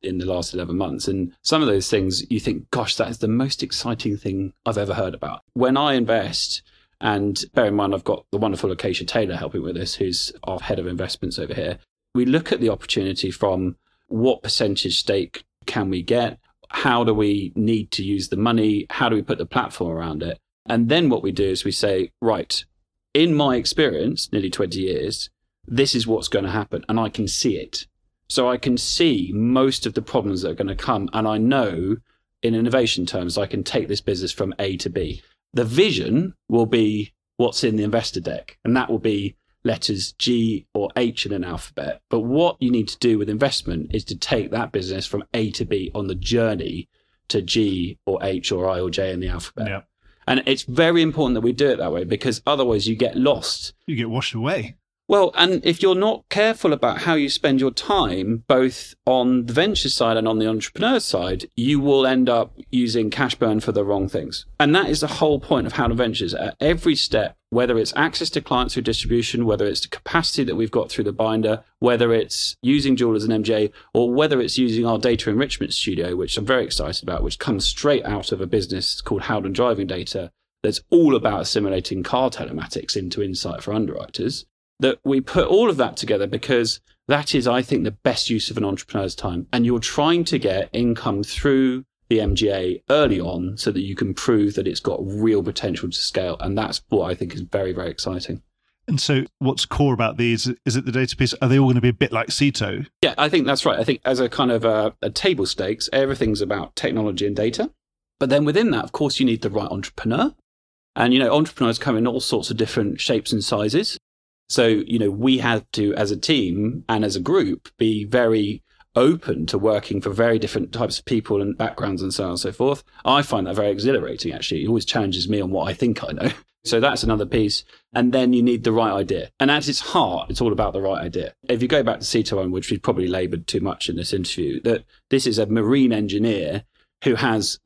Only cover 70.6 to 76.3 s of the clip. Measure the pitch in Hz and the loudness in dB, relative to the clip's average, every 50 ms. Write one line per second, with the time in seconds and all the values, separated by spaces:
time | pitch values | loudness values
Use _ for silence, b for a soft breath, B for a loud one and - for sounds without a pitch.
70.6 | 117 110 - 120 - - - - 107 101 98 - 110 110 110 110 110 107 107 110 | -2 0 0 -2 -2 -2 -4 -4 -4 -2 -2 -2 0 0 0 0 2 0 0 -2
71.6 | b b b _ - 120 120 113 120 117 117 113 101 - - - - - - - | b b b _ 2 2 4 4 4 4 4 2 2 0 -4 -4 -4 -6 -6 -2
72.6 | - 123 139 147 139 139 131 120 123 117 110 107 107 110 113 107 104 110 113 107 | 2 2 2 4 4 2 2 4 4 2 2 2 2 0 0 0 2 2 2 2
73.6 | 107 101 B B B B - 110 120 120 120 139 151 151 147 127 117 - - 127 | 2 0 B B B B 2 2 2 4 4 2 2 4 2 2 0 0 2 2
74.6 | 127 120 110 113 117 117 113 113 120 123 117 107 - 113 104 117 139 139 - - | 2 2 2 2 2 0 0 2 2 2 2 2 0 0 0 0 0 0 -2 -4
75.6 | 98 - - - - 110 92 85 85 90 90 92 90 - | -6 -4 -4 -4 -2 -2 -2 -2 -2 -2 -2 -4 -4 -2